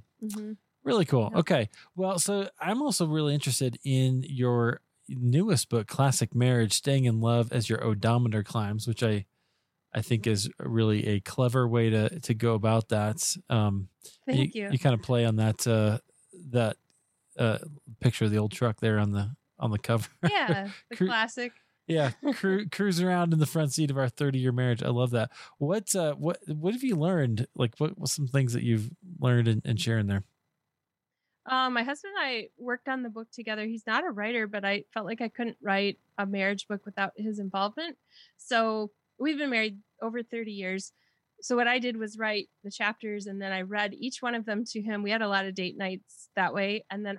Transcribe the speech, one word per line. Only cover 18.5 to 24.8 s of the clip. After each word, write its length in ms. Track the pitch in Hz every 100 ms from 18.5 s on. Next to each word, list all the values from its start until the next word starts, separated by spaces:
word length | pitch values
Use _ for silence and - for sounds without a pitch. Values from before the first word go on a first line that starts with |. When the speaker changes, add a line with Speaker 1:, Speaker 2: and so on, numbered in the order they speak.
Speaker 2:
truck 280 | - 120 107
there 180 | 113 107
on 140 | 104
the, 220 | 101 101 135 _ _
on 120 | 120
the 80 | 104
cover. 300 | - 113 - _
<laughs> 60 | 175
Speaker 1:
Yeah, 380 | 415 254 143 196 - _
the 60 | 233
Speaker 2:
Cru- 100 | 190
Speaker 1:
classic. 460 | 233 226 - 240 - _ _ -
Speaker 2:
Yeah, 220 | 165 139 -
Speaker 1:
<laughs> 120 | 277
Speaker 2:
cru-, 340 | 254 190 190 208
cruise 320 | - 202 170
around 320 | 180 180 170
in 60 | 160
the 80 | 151
front 260 | 165 151
seat 180 | 143 151
of 60 | 135
our 140 | 131
thirty-year 420 | - 143 135 127
marriage. 300 | 123 127 117